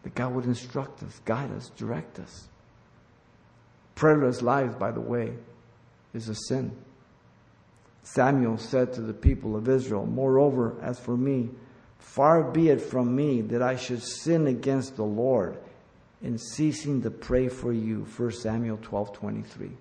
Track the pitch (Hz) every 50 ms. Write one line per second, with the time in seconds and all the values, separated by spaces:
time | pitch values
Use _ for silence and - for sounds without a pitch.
0 | - 95 - - 123 127 123 127 120 123 123 113 - - - 143 135 135 - -
1 | - 98 - - - - 110 123 143 120 - 107 123 - - - 113 110 117 156
2 | 160 - - - - - - - - - - - - - _ - _ _ _ -
3 | _ _ _ _ _ _ _ _ _ _ _ - _ _ _ _ _ _ _ -
4 | 151 156 156 151 139 123 123 110 120 120 131 139 135 120 107 - 98 110 113 113
5 | 117 117 117 120 113 113 120 - - - - - - - _ _ - - _ _
6 | _ _ - 117 113 110 107 - - - 131 135 127 107 - - - - - _
7 | _ _ _ _ _ - _ _ _ _ _ _ _ _ _ _ _ - _ _
8 | - - - 143 131 131 143 135 123 113 113 110 - - 139 127 127 127 - 120
9 | 113 110 107 - - - 139 98 - 113 107 107 110 123 131 131 127 120 107 98
10 | 113 113 113 123 135 135 131 135 143 147 127 127 117 113 - - - 80 123 -
11 | - - 120 123 131 139 139 127 117 113 - - - - - - _ - _ _
12 | - - - - 139 151 165 165 151 - - 160 165 160 139 117 - - - 127
13 | 123 120 123 135 147 147 131 117 107 107 117 120 123 127 131 127 - - 123 117
14 | 113 - - - - 156 170 165 156 139 127 123 - 139 135 135 123 131 - -
15 | 107 107 104 107 120 131 131 113 92 85 92 - - - - - - - _ -
16 | - _ _ _ - 127 117 113 - - - - 156 156 135 - - 143 143 127
17 | 113 113 - - - - 123 127 131 123 123 - - 120 117 113 110 110 110 104
18 | 104 104 - - 120 117 107 - - 110 110 117 120 113 110 107 - - - 101
19 | 104 104 - - 104 104 107 107 107 - - - 98 98 - -